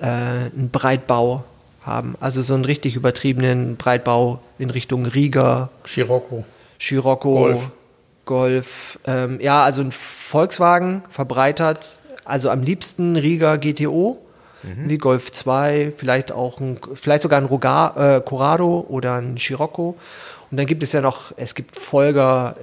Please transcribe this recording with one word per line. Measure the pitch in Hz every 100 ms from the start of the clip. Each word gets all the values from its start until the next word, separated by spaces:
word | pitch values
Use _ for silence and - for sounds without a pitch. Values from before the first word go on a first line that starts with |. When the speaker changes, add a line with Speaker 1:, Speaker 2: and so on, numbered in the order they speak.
Speaker 1:
äh, | 127
einen | 120 123 123 120 - 123
Breitbau | 135 131 131 - 120 120 131 - - _ _
haben. | - 117 117 -
Also | 131 127
so | 127
einen | 135
richtig | 127 147 139 120
übertriebenen | 127 123 139 127 127 127 123 117
Breitbau | 127 123 123 120 123 123 - -
in | 127
Richtung | 123 - 127
Rieger. | 120 131 143 135 127 123 127 -
Speaker 2:
Scirocco. | - - 117 127 - 117 101 - _ -
Speaker 1:
Scirocco. | - 135 127 131 139
Speaker 2:
Golf. | 131 131 123 131 - _ _ _ _
Speaker 1:
Golf. | - 127 127 127 127 - - - -
Ähm, | 131 127 131
ja, | 139 147
also | 139 131
ein | 117
Volkswagen | - - - - 151 190 - 175 175 180 190 -
verbreitert, | - 127 127 139 147 160 156 - - - -
also | - 135 127
am | 127
liebsten | 131 185 - - 175 165
Rieger | 147 165 156 156
G | 147
T | 151 147
O, | 160 202 262 - _ - -
Speaker 3:
Mhm. | 95 95 147
Speaker 1:
wie | 151
Golf | 131 127 -
zwei, | - 131 131 143 147 147 147
vielleicht | 127 127 135
auch | - 123 -
ein, | 131 127 -
vielleicht | 135 - 147
sogar | 147 143
ein | 135
Roga-, | 135 131 143 165 - 143 131
äh, |
Corrado | 131 131 139 165 175 175 -
oder | 131 123
ein | 123 123 120
Scirocco. | - 131 156 - 170 170 - - - - -
Und | 139
dann | 139
gibt | 160
es | 143
ja | 151
noch, | 135 - - -
es | 123
gibt | - 131 -
Folger, | - 143 143 139 131 127 123 -